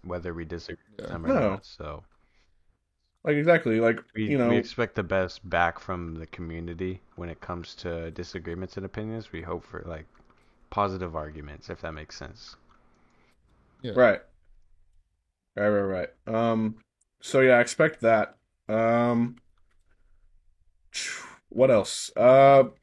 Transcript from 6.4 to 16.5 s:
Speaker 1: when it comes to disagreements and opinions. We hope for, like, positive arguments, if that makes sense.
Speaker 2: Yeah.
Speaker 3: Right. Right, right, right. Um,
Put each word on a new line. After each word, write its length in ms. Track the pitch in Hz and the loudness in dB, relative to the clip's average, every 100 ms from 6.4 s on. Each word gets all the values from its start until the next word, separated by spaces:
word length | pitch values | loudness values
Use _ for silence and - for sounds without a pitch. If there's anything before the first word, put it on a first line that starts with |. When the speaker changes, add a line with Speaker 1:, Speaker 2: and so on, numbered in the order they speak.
| 82 82 85 85 92 90 _ - | -10 -10 -10 -8 -8 -8 _ -14
Speaker 1:
when 100 | 85 | -14
it 140 | 78 | -12
comes 340 | - 87 82 - | -12 -12 -12 -12
to 360 | 90 85 82 | -10 -8 -10
disagreements 680 | 80 87 92 80 85 92 - | -12 -12 -12 -10 -10 -10 -10
and 80 | 95 | -10
opinions. 480 | - 110 113 107 | -10 -10 -10 -12
We 80 | 85 | -14
hope 240 | 85 85 - | -10 -10 -12
for, 180 | 82 82 | -16 -14
like, 200 | 80 78 _ _ _ _ _ _ | -14 -16 _ _ _ _ _ _
positive 440 | - 101 95 90 80 | -4 -2 -4 -8 -8
arguments, 540 | 76 78 73 71 - | -10 -12 -16 -16 -14
if 120 | 87 | -12
that 100 | 82 | -12
makes 220 | 78 76 - | -12 -14 -16
sense. 380 | 69 107 - - _ _ _ _ _ _ _ _ _ _ _ _ | -16 -18 -20 -20 _ _ _ _ _ _ _ _ _ _ _ _
Speaker 2:
Yeah. 120 | 123 117 | -4 4
Speaker 3:
Right. 260 | 120 98 - _ _ - _ _ _ _ _ _ _ _ _ - | 4 4 -4 _ _ -20 _ _ _ _ _ _ _ _ _ -2
Right, 120 | 104 | 0
right, 380 | 101 98 92 - _ - | 0 0 -4 -6 _ -6
right. 60 | 113 | -2
Um, 420 | 117 | 0